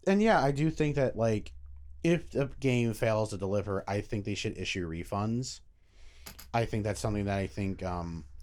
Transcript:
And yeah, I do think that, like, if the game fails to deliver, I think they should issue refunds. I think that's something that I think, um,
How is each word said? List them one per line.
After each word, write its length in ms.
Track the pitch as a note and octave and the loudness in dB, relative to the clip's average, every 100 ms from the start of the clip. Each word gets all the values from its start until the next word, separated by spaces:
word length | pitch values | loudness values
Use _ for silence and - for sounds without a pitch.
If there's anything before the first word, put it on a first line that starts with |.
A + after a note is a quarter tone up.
| - | 2
And 160 | G3 | 4
yeah, 220 | A3 F3 | 6 6
I 80 | C3+ | 4
do 180 | C#3 D#3 | 2 0
think 280 | D#3 D3+ C#3+ | 2 0 2
that, 180 | B2+ G#2+ | 0 2
like, 380 | A2+ G#2+ - - - - - - | 2 2 -4 -14 -14 -14 -14 -2
if 260 | E3+ E3+ - | 2 2 0
the 220 | B2 C#3 - | -2 -2 0
game 340 | C3+ B2 A#2 | 2 4 2
fails 380 | G#2+ A#2 G#2+ G#2 | 2 2 2 0
to 60 | G2 | -2
deliver, 460 | F#2+ G2+ G2 F#2+ - | 0 0 2 -2 0
I 140 | G2+ | -2
think 240 | - G#2+ G2+ | -2 -4 -2
they 100 | G2+ | -4
should 200 | A2 - | -4 -4
issue 320 | F#2 F#2+ E2+ | -4 -4 -4
refunds. 720 | E2 F2 G2+ G#2+ A#2 C3 - - - _ - - - - - - | -4 -4 -2 0 0 -4 -8 -18 -20 _ -20 -20 -18 -18 -18 -4
I 120 | A#2 A2+ | -2 0
think 180 | A2 | 0
that's 160 | G#2 G2 | 0 -2
something 260 | A2+ G#2 G2+ | 0 0 0
that 140 | G2 | 0
I 80 | F#2+ | -2
think, 340 | - G2 F2 | -2 -4 -2
um, 440 | F#2 F2 E2+ E2 D2+ - | -4 -4 -4 -8 -10 -16